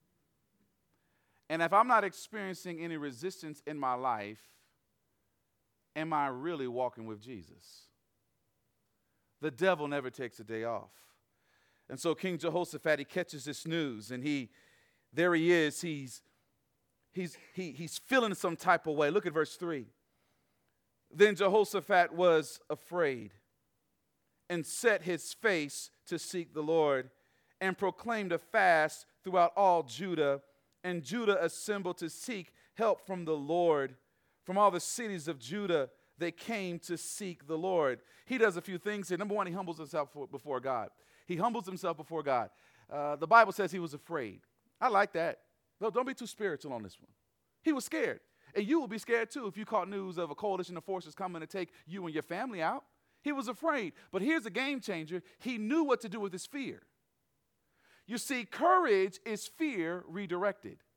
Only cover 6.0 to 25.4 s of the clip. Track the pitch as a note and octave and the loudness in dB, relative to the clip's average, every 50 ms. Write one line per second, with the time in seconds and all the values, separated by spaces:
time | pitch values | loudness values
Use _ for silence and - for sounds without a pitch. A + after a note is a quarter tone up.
6 | D#3 E3 D#3+ D3+ C#3+ C3+ B2+ B2+ C#3 E3+ F3 C#3+ C3+ B2 A#2 B2 B2+ B2 A#2 A#2 | -4 -2 0 0 0 0 -2 -4 -6 -6 -4 -4 -4 -4 -2 -2 -2 -2 -4 -8
7 | A2+ A2 G#2+ G#2 G#2+ B2 B2+ G2 D#2+ E2 E2+ F2 - - - - - _ _ _ | -10 -10 -12 -12 -12 -14 -14 -14 -16 -18 -20 -20 -20 -20 -20 -20 -20 _ _ _
8 | _ _ _ _ _ _ _ _ _ _ _ _ _ _ _ _ _ _ _ _ | _ _ _ _ _ _ _ _ _ _ _ _ _ _ _ _ _ _ _ _
9 | _ _ _ _ _ _ _ _ D3 D#3 C3 A2+ F3 F#3+ F3+ D3+ D3 C#3+ D3 C#3+ | _ _ _ _ _ _ _ _ -6 -6 -2 2 2 2 2 2 0 -2 -4 -4
10 | B2+ B2+ - - C3 A#2 - - G#2+ G#2+ A2+ A2 A2+ A#2 A2+ G2+ - - _ - | -4 -6 -8 -8 -8 -10 -10 -12 -10 -8 -6 -6 -4 -4 -6 -6 -8 -12 _ -20
11 | - _ _ _ _ _ _ _ _ _ _ _ _ _ _ _ _ - C3+ C3 | -20 _ _ _ _ _ _ _ _ _ _ _ _ _ _ _ _ -16 -10 -2
12 | - E3 D#3 - - F#3+ F3 D3+ D3+ E3 D#3 F3+ F3 - - C#3+ - D#3+ D3+ C#3+ | 0 0 0 0 -2 -2 -2 -2 -2 0 0 0 -2 -2 -6 -2 0 2 2 2
13 | C#3 - - F#3+ F3 - - C#3+ B2 D3 C3+ - - E3 D#3+ E3+ D#3 C#3 A#2 G#2+ | 0 -4 -4 -6 -6 -4 -8 -10 -10 -10 -10 -8 -6 -2 -2 0 0 -2 -4 -6
14 | G#2 A2 B2+ B2 C3 D3+ D3 C#3 B2 G#2+ - _ _ _ _ _ _ _ _ _ | -10 -10 -8 -6 -4 -2 -2 -2 -4 -8 -12 _ _ _ _ _ _ _ _ _
15 | _ _ - C#3 E3+ F3+ E3+ E3 D#3+ F3 F3 E3+ D#3 D3 - - - E3+ D3+ C#3+ | _ _ 0 2 4 4 4 4 6 6 6 6 6 4 0 -2 -6 -6 -8 -8
16 | C3+ B2 - - - _ _ _ _ _ _ _ _ _ _ _ _ _ _ _ | -10 -12 -14 -16 -20 _ _ _ _ _ _ _ _ _ _ _ _ _ _ _
17 | _ _ _ F3+ F3+ D#3+ - - - - - F3+ F#3 D#3+ B2+ C#3 E3+ D#3 - - | _ _ _ -8 -6 -6 -8 -14 -20 -12 -10 -8 -8 -8 -8 -10 -10 -10 -10 -10
18 | - - C4 C4 A#3 G#3+ F3+ - - F3+ E3 - - F#3 F3 E3 - D#3+ D3 D3 | -2 2 4 4 4 4 2 0 -2 -2 -2 0 4 4 4 4 4 0 2 2
19 | D3 C#3+ E3 G#3 F3 F3 D3 D#3+ D3+ - - - F3+ E3+ D#3+ C3+ A2 - _ _ | 2 4 4 2 0 0 0 0 0 0 -4 -6 -6 -4 -4 -4 -6 -10 _ _
20 | _ _ _ _ _ _ _ _ _ _ _ _ _ _ _ _ _ _ _ _ | _ _ _ _ _ _ _ _ _ _ _ _ _ _ _ _ _ _ _ _
21 | _ _ - D#3 G3+ G#3+ G3+ D#3+ G3+ F#3+ F#3+ G#3+ G3+ - - F#3+ D3 - G3+ F3+ | _ _ 4 6 6 6 8 6 4 4 6 6 4 4 0 -4 0 4 6 6
22 | F3 - - E3+ F3+ F3 E3 D#3+ D3+ - - - - - D3+ - - - E3+ F3+ | 6 4 4 4 6 6 6 6 2 0 -6 -14 -10 -8 -8 -8 -8 -6 -2 0
23 | E3 C#3+ C3 A#2 G#2+ G2 - _ _ _ _ _ _ _ _ _ _ _ _ _ | 0 0 0 -2 -8 -14 -16 _ _ _ _ _ _ _ _ _ _ _ _ _
24 | _ _ _ _ _ _ _ _ _ - F3+ E3+ D3+ - - - - A#3 G#3 F#3 | _ _ _ _ _ _ _ _ _ -6 -4 -4 -4 -4 -6 0 2 4 4 4
25 | D#3+ F3+ F3 D3 - - - - | 2 -2 -4 -4 -6 -10 -8 -2